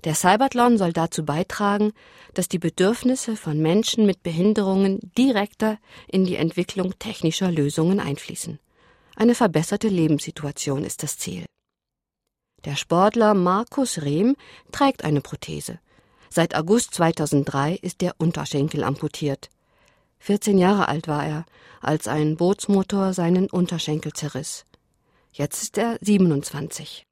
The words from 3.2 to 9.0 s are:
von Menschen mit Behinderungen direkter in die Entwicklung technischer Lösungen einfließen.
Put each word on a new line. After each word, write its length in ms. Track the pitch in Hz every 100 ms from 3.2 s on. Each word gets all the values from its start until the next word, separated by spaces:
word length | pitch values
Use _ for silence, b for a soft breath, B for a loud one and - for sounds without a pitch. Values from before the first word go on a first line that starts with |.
| - 220
von 240 | - 151
Menschen 460 | 160 190 226 - 214
mit 160 | 185
Behinderungen 760 | - 160 190 214 190 190 196 196 180 -
direkter 640 | 269 220 202 _ 220 214 B B B
in 160 | 190
die 120 | 185 -
Entwicklung 640 | 165 170 180 - 185 -
technischer 540 | 220 214 165 165 190
Lösungen 480 | 165 143 156 160 196
einfließen. 580 | - 139 - - - 151 _ b b b